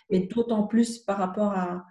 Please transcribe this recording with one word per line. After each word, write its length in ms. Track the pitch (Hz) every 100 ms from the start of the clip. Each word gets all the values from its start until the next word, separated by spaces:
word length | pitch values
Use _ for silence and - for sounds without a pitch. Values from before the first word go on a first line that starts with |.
| -
mais 120 | 185
d'autant 460 | - 233 233 214 208
plus 340 | 226 233 -
par 180 | - 196
rapport 340 | 185 214 208
à, 320 | 190 180 180 -